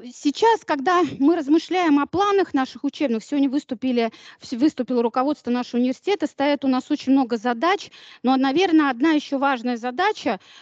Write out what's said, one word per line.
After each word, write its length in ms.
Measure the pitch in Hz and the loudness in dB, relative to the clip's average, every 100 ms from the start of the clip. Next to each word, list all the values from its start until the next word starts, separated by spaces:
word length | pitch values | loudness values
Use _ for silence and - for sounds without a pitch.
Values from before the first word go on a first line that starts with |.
| 247 - | -10 -4
сейчас, 460 | 294 - 453 440 | -4 2 2 2
когда 400 | - 294 269 359 285 - | -2 -2 2 2 0 2
мы 160 | 277 339 | 2 2
размышляем 640 | 269 320 - 359 330 285 | 2 2 2 0 2 2
о 60 | 285 | 2
планах 480 | 349 403 392 349 | 0 2 2 0
наших 320 | 277 262 - 277 | -2 -4 -4 -8
учебных, 400 | - 277 220 - | -2 -2 -2 -2
сегодня 240 | 294 277 | 0 0
выступили, 600 | 277 - 240 262 240 226 - - - | 0 -6 -6 -2 0 -2 -6 -20 -20
вс-, 180 | - 226 | -10 0
выступило 460 | 302 - 240 247 | 0 0 -4 0
руководство 480 | 233 254 269 294 240 | 0 0 -2 -2 -4
нашего 300 | 247 240 240 | -4 -2 -2
университета, 460 | 254 247 - 403 302 | -2 -2 -2 -2 -2
стоит 360 | - 285 285 | -2 -2 0
у 60 | 269 | 0
нас 200 | 254 - | -2 -2
очень 220 | 294 262 | -4 2
много 240 | 269 240 226 | 2 2 -2
задач, 560 | 240 233 330 403 - - - - | -4 -2 0 -2 -6 -20 -20 -6
но, 140 | 240 262 | 0 2
наверное, 520 | 269 294 381 311 277 | 2 2 4 4 2
одна 220 | 233 330 | 0 2
еще 260 | 302 - 269 | 2 0 -2
важная 380 | 277 254 247 233 | 0 0 -4 -4
задача, 640 | 247 247 403 - 277 190 - - | -6 -2 -2 -2 -4 -6 -8 -20